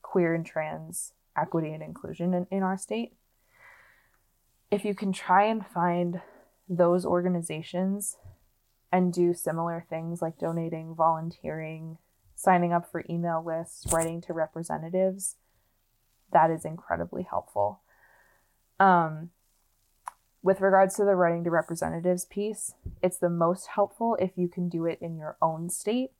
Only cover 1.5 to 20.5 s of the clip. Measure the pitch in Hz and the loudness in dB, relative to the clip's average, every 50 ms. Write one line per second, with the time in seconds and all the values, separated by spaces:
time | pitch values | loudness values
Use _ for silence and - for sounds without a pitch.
1.5 | - 165 160 151 156 156 156 156 156 - - 160 160 - 175 175 180 180 180 180 | -2 -4 -2 -2 -6 -10 -12 -14 -14 -14 -12 -14 -8 -4 -2 -2 0 -2 -2 -2
2.5 | - 196 190 185 190 190 - - 214 226 233 - _ _ _ _ _ _ _ _ | -2 -2 -2 -2 -2 -4 -6 -6 -6 -6 -6 -6 _ _ _ _ _ _ _ _
3.5 | _ _ - - - _ - _ _ _ _ _ _ _ _ _ _ _ _ _ | _ _ -20 -20 -20 _ -20 _ _ _ _ _ _ _ _ _ _ _ _ _
4.5 | _ _ _ _ - 202 196 208 202 196 208 196 190 - - - 185 190 208 214 | _ _ _ _ -4 -2 0 -2 -4 -2 -2 -4 -4 -4 0 4 6 6 6 4
5.5 | 226 220 202 - - 180 170 175 175 175 175 175 175 180 - - - - _ _ | 2 -2 -4 -8 -4 -2 0 0 2 0 0 -2 -2 -6 -10 -12 -20 -20 _ _
6.5 | _ _ _ _ 185 170 180 170 175 180 175 - - 175 175 185 180 175 170 - | _ _ _ _ 2 4 4 4 4 2 2 2 0 0 2 0 0 -2 -2 -4
7.5 | 156 156 165 - - 175 185 190 196 202 208 - - _ _ - - _ _ _ | -8 -8 -8 -8 -4 -2 -2 -2 -2 -4 -6 -8 -10 _ _ -20 -20 _ _ _
8.5 | _ _ _ _ _ _ _ _ - 185 180 180 170 180 175 175 175 170 - 165 | _ _ _ _ _ _ _ _ 2 2 4 4 4 4 4 4 2 0 -2 -4
9.5 | 156 165 165 170 170 165 170 _ - 160 165 165 170 170 - 165 160 _ - 165 | -2 -2 -2 -4 -4 -6 -8 _ -8 -8 -6 -6 -6 -4 -4 -6 -4 _ -4 -2
10.5 | 165 170 165 165 165 160 160 160 165 160 165 160 165 160 160 165 170 _ _ 156 | -2 -2 -4 -4 -6 -8 -10 -12 -2 2 2 4 4 2 -2 -8 -10 _ _ -8
11.5 | 156 160 160 156 160 160 160 160 160 165 _ _ _ _ _ _ _ - - - | -8 -8 -8 -10 -10 -10 -12 -14 -14 -16 _ _ _ _ _ _ _ -2 4 4
12.5 | 185 175 175 170 175 170 170 - _ 170 - - 170 170 170 170 165 160 165 170 | 6 6 6 4 2 0 0 -2 _ -10 -6 -4 -4 -2 -2 0 -2 -2 -2 -4
13.5 | 160 165 165 - - - - - 170 165 165 165 165 165 170 - 165 165 160 156 | -4 -4 -6 -8 -12 -12 -4 0 0 0 0 0 -2 -6 -8 -6 -2 -2 -2 -2
14.5 | _ 165 165 - 165 151 160 170 175 185 190 190 190 196 190 - - _ _ _ | _ -10 -6 -6 -6 -6 -6 -4 0 2 2 2 0 -2 -8 -8 -8 _ _ _
15.5 | _ _ _ _ _ _ _ _ _ _ _ _ _ _ _ _ - 160 156 165 | _ _ _ _ _ _ _ _ _ _ _ _ _ _ _ _ 4 4 6 6
16.5 | 165 160 - 160 156 170 - - 175 170 170 175 - - 185 - - - - - | 2 0 -4 -8 -10 -10 -6 -6 -4 -4 -4 -6 -6 -8 -8 -4 -6 -6 -6 -4
17.5 | - 202 202 208 196 190 _ _ _ _ _ _ _ _ _ _ _ _ _ _ | -2 -2 -2 -2 -2 -6 _ _ _ _ _ _ _ _ _ _ _ _ _ _
18.5 | _ _ _ _ _ _ 196 196 185 175 165 160 156 156 160 170 _ _ _ _ | _ _ _ _ _ _ 6 6 8 6 4 2 -2 -8 -10 -12 _ _ _ _
19.5 | _ _ _ _ _ _ _ _ _ _ _ - - _ _ _ _ _ - 180 | _ _ _ _ _ _ _ _ _ _ _ -18 -18 _ _ _ _ _ 2 2